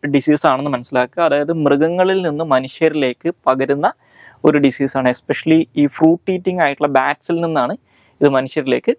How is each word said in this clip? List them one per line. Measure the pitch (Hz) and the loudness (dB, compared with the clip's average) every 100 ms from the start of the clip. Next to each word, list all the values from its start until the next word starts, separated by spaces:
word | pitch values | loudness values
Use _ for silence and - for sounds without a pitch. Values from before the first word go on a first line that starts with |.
| 147 | 0
ഡിസീസ് | 139 135 151 160 | -2 2 2 2
ആണെന്ന് | 135 147 131 | 0 -2 -6
മനസ്സിലാക്കുക. | 123 131 123 - 165 | -4 -2 -2 -2 0
അതായത് | 143 147 165 | 0 -2 -2
മൃഗങ്ങളിൽ | 147 143 160 175 185 190 180 | 2 2 0 0 0 0 -2
നിന്ന് | 147 165 | -4 0
മനുഷ്യരിലേക്ക് | 131 131 - 160 156 135 123 165 175 - | -2 -2 -2 -2 0 -2 -2 -6 -4 -2
പകരുന്ന | 131 135 143 180 - _ _ - _ 160 | -2 0 0 -2 -4 _ _ -20 _ 2
ഒരു | 147 | 4
ഡിസീസാണ്. | 143 - 135 139 127 123 | 2 0 -4 0 -2 -2
Especially | _ 139 - 160 160 - | _ -6 2 2 2 0
ഈ | 147 - | -2 2
ഫ്രൂട്ട് | 160 170 - | 2 2 -2
ഈറ്റിംഗ് | 185 185 180 | -4 -4 -2
ആയിട്ടുള്ള | 151 139 147 135 | -2 0 0 0
ബാറ്റ്സിൽ | 135 143 - 170 | 0 -4 -4 -4
നിന്നാണ് | 170 156 123 190 _ _ _ _ | -2 -2 -2 -6 _ _ _ _
ഇത് | 147 135 | 0 2
മനുഷ്യരിലേക്ക് | 131 - 135 123 - | -2 -6 -2 -2 0